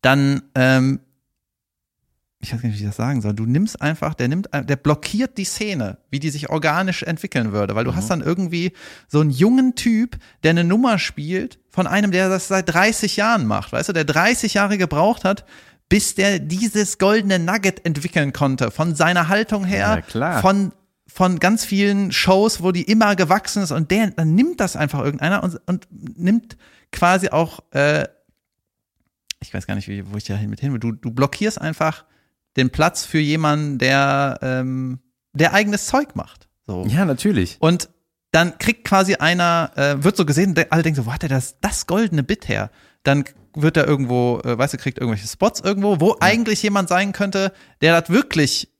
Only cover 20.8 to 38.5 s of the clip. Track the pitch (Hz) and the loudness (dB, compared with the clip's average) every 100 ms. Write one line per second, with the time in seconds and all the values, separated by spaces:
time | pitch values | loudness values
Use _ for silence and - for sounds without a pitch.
20.8 | _ _ _ - 185 170 175 220 - 196 | _ _ _ 0 0 2 2 2 0 0
21.8 | 202 202 196 - - 190 214 - 175 180 | 2 0 -2 0 4 4 4 2 -2 0
22.8 | 185 214 208 190 160 196 - 208 180 147 | 2 4 4 2 2 2 0 -4 -2 -2
23.8 | 156 196 208 - 160 175 302 330 190 - | 0 0 0 0 2 4 2 0 -4 -2
24.8 | 147 143 143 143 151 202 185 165 - 180 | -2 0 -2 -2 -2 0 -2 -6 -6 -6
25.8 | - - 160 - 175 226 - - _ _ | -6 -16 -16 -2 2 0 -2 -20 _ _
26.8 | _ - 175 185 190 151 165 - _ 143 | _ 0 2 4 2 0 -2 -6 _ 0
27.8 | 147 151 - _ _ _ _ _ _ _ | 2 2 -2 _ _ _ _ _ _ _
28.8 | _ _ _ _ _ - - 98 - 101 | _ _ _ _ _ -16 -10 -10 -8 -8
29.8 | 98 101 98 104 - 101 104 104 139 123 | -8 -12 -10 -10 -6 -6 -6 -6 -6 -4
30.8 | 117 107 120 117 139 - 208 - 160 156 | -6 -6 -8 -2 -2 0 -4 -2 -8 -2
31.8 | 156 - _ _ _ _ _ - 127 - | -4 -4 _ _ _ _ _ -2 -2 0
32.8 | 156 - - 156 151 160 156 151 147 135 | -2 -2 -4 -2 0 0 0 0 -2 -2
33.8 | 131 139 139 139 139 - 131 127 127 131 | 0 2 2 0 -2 -4 -4 -4 -4 -4
34.8 | 131 127 _ _ _ 139 160 196 208 208 | -6 -10 _ _ _ 0 2 2 0 -2
35.8 | - 262 285 - - - _ _ - 92 | 0 -2 -2 -8 -12 -18 _ _ -10 -6
36.8 | 95 139 190 131 208 147 90 - 160 175 | 0 2 2 0 2 2 0 0 2 2
37.8 | - _ _ _ _ 160 175 | -4 _ _ _ _ 0 0